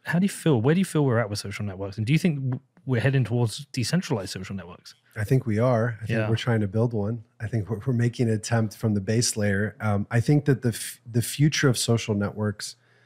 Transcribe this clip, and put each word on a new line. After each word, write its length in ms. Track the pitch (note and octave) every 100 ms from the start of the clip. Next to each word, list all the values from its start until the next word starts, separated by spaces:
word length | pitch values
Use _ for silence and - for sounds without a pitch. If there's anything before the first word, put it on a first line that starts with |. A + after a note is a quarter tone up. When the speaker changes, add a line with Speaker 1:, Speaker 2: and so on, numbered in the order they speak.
Speaker 1:
how 160 | - E3+
do 60 | F#3+
you 40 |
feel? 320 | - E3 A#2+
Where 140 | B2+ F3
do 40 |
you 60 | F3+
feel 200 | D#3 C#3
we're 120 | A2+
at 100 | G#2+
with 100 | G2+
social 240 | G2+ G2+ G#2
networks? 320 | F#2+ G2 G#2
And 80 | G#2+
do 60 |
you 60 | D#3
think 160 | F3+ C#3+
w-, 200 | C3+ B2+ - _ -
we're 160 | B2
heading 220 | C#3 C3+
towards 420 | A#2+ A#2+ A#2 - -
decentralized 600 | C3 A2 F3 - A#2 F#2
social 240 | F#2+ F#2 G2
networks? 400 | F2 - - - _ A2
Speaker 2:
I 80 |
think 220 | G2+ C3 A#2
we 140 | G#2
are. 380 | B2+ A2+ A#2+ G#2+
I 40 | A2
think 100 | A2+
Speaker 1:
Yeah. 120 | G#2+
Speaker 2:
we're 60 | A2+
trying 240 | B2 A2+
to 60 | G2+
build 240 | A2 A#2+
one. 300 | A2+ G2+ A#2 - -
I 80 | A2
think 220 | A2+ F#2
we're, 100 | G#2 C3
we're 80 |
making 340 | A#2 A#2+ A#2 A#2
an 60 |
attempt 420 | G#2+ - A#2 G#2+ -
from 200 | A2+ G#2
the 60 |
base 360 | F#2+ A2+ A2+ A2
layer. 380 | G#2 G2 G#2 -
Um, 280 | G#2+ G2+ G2+
I 80 | A#2
think 240 | C3 D3 C#3+
that 160 | A#2+
the 80 | A#2+
f-, 300 | - - - A#2+
the 120 | A#2
future 480 | - - D3+ - C#3+
of 80 | A2+
social 380 | - A#2 - G2+
networks, 600 | G2+ G#2 G#2 - - - _ _